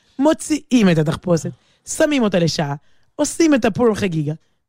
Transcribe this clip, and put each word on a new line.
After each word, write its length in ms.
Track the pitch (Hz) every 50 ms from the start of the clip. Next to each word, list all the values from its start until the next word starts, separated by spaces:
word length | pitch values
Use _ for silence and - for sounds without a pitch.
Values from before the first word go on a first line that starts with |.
| _ _ _ -
מוציאים 720 | 269 311 320 - - - 311 - - _ 262 247 202 180
את 80 | 165 160
התחפושת. 520 | 151 160 156 - - 180 170 156 - 135 127 _ _ _ _ _ _ -
שמים 340 | - - 311 294 294 269
אותה 160 | 226 202 202 175
לשעה, 360 | 170 151 - - 151 143 143 151 - _ _ _ _ _ _
עושים 400 | - - - - - 330 311 285
את 100 | 233 247
הפורים 300 | 226 180 220 247 226 202
חגיגה, 380 | 202 208 185 160 160 147 147 156 - _ _ _ _ _